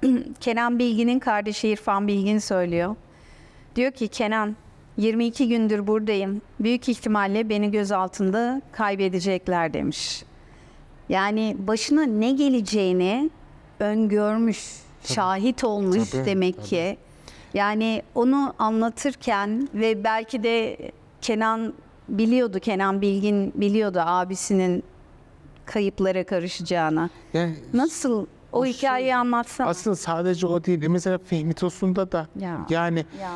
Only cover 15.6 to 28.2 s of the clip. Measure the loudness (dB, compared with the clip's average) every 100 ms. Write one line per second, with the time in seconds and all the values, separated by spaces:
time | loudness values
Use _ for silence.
15.6 | 0 0 2 2 0 -2 0 2 0 -2
16.6 | -2 -2 -2 -6 -12 -20 -20 -20 -6 -2
17.6 | 0 2 0 -2 -4 0 2 4 0 0
18.6 | 0 2 0 -2 -4 -4 -2 -2 0 -2
19.6 | -4 -2 0 0 0 -2 -2 -2 0 0
20.6 | 0 -6 -12 -16 -20 -10 -2 0 2 0
21.6 | -2 -8 -16 -18 -6 0 4 4 2 -2
22.6 | -2 0 0 2 0 2 2 2 0 0
23.6 | 2 2 2 0 2 0 0 -4 0 2
24.6 | 2 0 -4 -14 -20 -20 -20 -20 -20 -20
25.6 | -8 -2 -2 0 0 0 0 -2 -2 -6
26.6 | -2 0 2 0 -2 -6 -6 -2 -2 -4
27.6 | -4 0 0 0 -2 -2